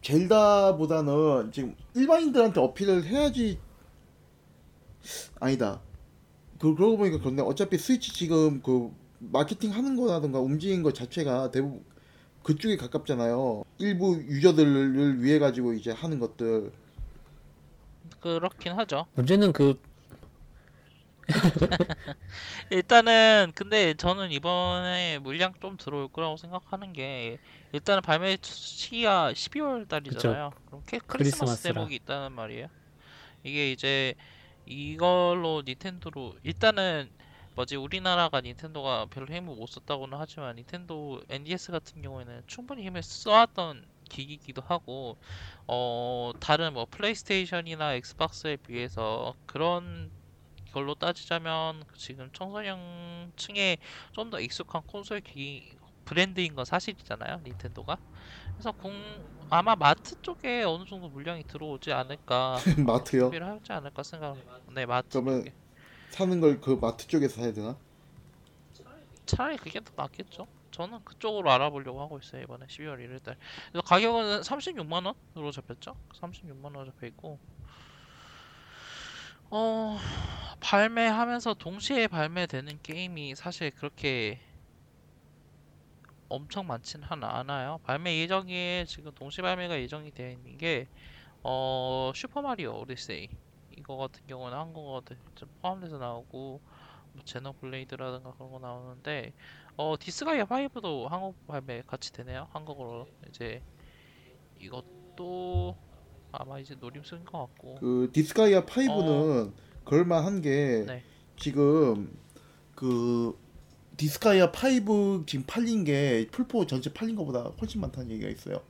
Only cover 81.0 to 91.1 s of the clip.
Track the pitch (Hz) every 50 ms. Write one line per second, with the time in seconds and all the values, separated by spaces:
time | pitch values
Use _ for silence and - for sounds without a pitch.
81 | 233 226 214 220 240 240 240 240 240 233 208 - - 165 180 202 - - 285 247
82 | 226 214 175 165 151 156 165 180 180 165 - 131 135 147 151 151 - - 156 170
83 | 185 180 180 160 147 139 135 - - 175 180 - 170 147 - - - 147 _ -
84 | - 143 131 123 113 104 110 127 - _ - - - - _ _ _ _ _ _
85 | _ _ _ _ _ - _ - _ _ - - _ _ _ - _ _ _ -
86 | - - - _ _ - - 135 147 147 - 202 190 170 127 117 - - - 151
87 | 143 - 165 151 120 110 117 120 127 135 143 139 127 135 156 160 - - 131 147
88 | 170 180 170 156 160 170 190 190 196 185 180 180 180 175 180 180 175 160 - 156
89 | 151 156 143 - 131 139 - - 185 180 185 185 180 175 170 143 127 123 147 151
90 | 151 151 - - 123 127 127 123 127 123 123 139 156 165 156 127 127 - - -
91 | - -